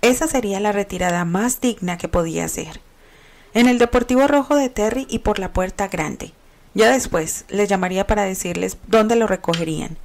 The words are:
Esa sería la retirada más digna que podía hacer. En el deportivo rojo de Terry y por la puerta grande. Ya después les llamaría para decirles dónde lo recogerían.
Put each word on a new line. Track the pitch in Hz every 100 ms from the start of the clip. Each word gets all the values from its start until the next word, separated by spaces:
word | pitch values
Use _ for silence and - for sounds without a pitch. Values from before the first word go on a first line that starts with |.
Esa | 226 254 320
sería | 269 214 196
la | 208
retirada | 202 202 180 180 175 170
más | 180 233 -
digna | 254 220 175 175
que | 175
podía | 175 165 165 165
hacer. | 165 160 - - _ - - - - - 220
En | 247
el | 247
deportivo | 240 247 247 254 277
rojo | 285 269 294
de | 262
Terry | 254 214 240 269
y | 220
por | - 208
la | 185
puerta | 190 185 - 196
grande. | 175 156 - - - _ _ - 196
Ya | 220
después | 262 - 170 160 - -
les | 196 202
llamaría | 196 185 185 196
para | 208 196
decirles | 190 180 175 185 - -
dónde | 220 214 233
lo | 220
recogerían. | 190 - 170 165 156 - 160